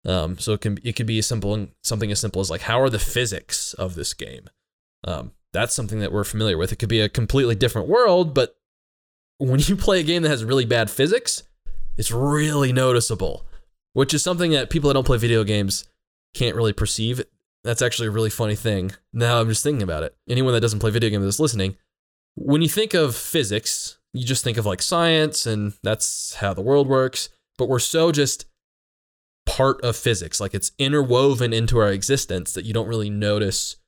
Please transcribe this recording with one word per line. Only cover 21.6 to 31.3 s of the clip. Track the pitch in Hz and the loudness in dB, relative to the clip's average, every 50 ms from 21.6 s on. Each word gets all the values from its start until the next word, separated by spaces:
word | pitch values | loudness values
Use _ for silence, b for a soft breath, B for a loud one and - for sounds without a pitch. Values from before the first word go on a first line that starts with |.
| 95 95 95 _ _ _ _ _ _ _ _ _ _ _ _ | -2 -2 -4 _ _ _ _ _ _ _ _ _ _ _ _
when | - - 135 143 156 | -8 0 2 4 4
you | 165 151 | 4 2
think | - 208 220 214 - | 2 0 -2 0 2
of | 175 156 135 117 | 2 2 2 -2
physics, | - - - - 160 131 95 104 110 - - - - - - - _ _ _ - | -6 -8 -2 -2 -2 0 0 -2 -4 -4 -4 -6 -6 -8 -10 -14 _ _ _ -8
you | 127 123 | -8 -4
just | 117 131 - - | -2 -2 -2 -2
think | 127 110 117 | -2 -2 -2
of, | 104 | -2
like, | 104 92 - | -2 -2 -2
science | - - 180 170 170 170 165 156 156 151 151 - - | -2 -2 0 2 4 4 4 4 2 2 0 -4 -2
and | 120 110 107 104 101 - _ | -2 -2 -2 -2 -4 -6 _
that's | - 110 110 - - - - - - - - | -2 -2 0 0 -2 -4 -4 -6 -8 -10 -8
how | - - 98 92 | -4 -4 -4 -2
the | 92 | -2
world | 98 120 139 143 135 131 | 0 4 4 4 4 4
works. | 135 131 131 131 - - - - _ _ _ _ _ - | 2 2 2 0 -2 -6 -8 -8 _ _ _ _ _ -4
But | 127 117 | 0 0
we're | 131 123 | 2 0
so | - - - 165 160 170 | 0 0 2 4 4 4
just | 156 147 143 127 - - - - _ _ _ _ _ _ _ _ _ _ _ _ _ _ _ _ _ _ _ | 4 2 2 0 0 -6 -10 -20 _ _ _ _ _ _ _ _ _ _ _ _ _ _ _ _ _ _ _
part | - - - 131 135 127 - | -4 0 2 2 0 0 0
of | - 120 110 | -2 -4 -4
physics. | - - 123 117 - 85 80 - - | -2 -2 -2 -2 -2 -4 -6 -6 -6
Like, | 104 95 - | -6 -4 -4
it's | 101 - - _ - | -4 -6 -6 _ -4
interwoven | 139 139 147 147 139 123 120 123 135 139 | -2 0 2 2 2 4 4 6 6 4